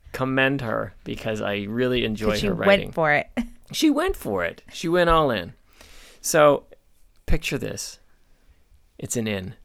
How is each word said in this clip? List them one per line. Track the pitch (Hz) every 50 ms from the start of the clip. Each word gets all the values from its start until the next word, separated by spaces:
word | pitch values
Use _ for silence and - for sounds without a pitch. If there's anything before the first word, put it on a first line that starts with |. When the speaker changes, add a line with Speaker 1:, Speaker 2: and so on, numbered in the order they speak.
| _ -
Speaker 1:
commend | - - 131 131 131 135 131 135 139 139
her | 131 113 113 110 110 101 - - -
because | - 117 113 - 110 110 107
I | 104 98 101 101 101 101
really | 110 120 127 123 127 123 117
enjoy | 113 110 101 110 107
Speaker 2:
'Cause | 107 104
she | - 202
Speaker 1:
her | -
Speaker 2:
went | - - 196
Speaker 1:
writing. | 196 202 - -
Speaker 2:
for | - - 160 151 147
it. | 139 - - - -
<laughs> | 233 - - - - -
Speaker 1:
She | - - - 311
went | 285 285 330 196 196
for | - - - 104 92 85
it. | 85 - - - - -
She | - - 160
went | 170 180 175 170
all | 165 160 156 139
in. | 117 101 87 101 - _ _ _ _ - - - - - - - - -
So | - - - 160 147 147 143 - - - - _ _ _ _ _ - _ _ _ - -
picture | - 156 - - 156 127
this. | 113 107 - - - - - - _ _ _ _ _ _ _ _ _ _ - _ _ _ _ _ _ _ _ -
It's | - - - 123
an | 113 110
inn. | 104 98 92 98 - - -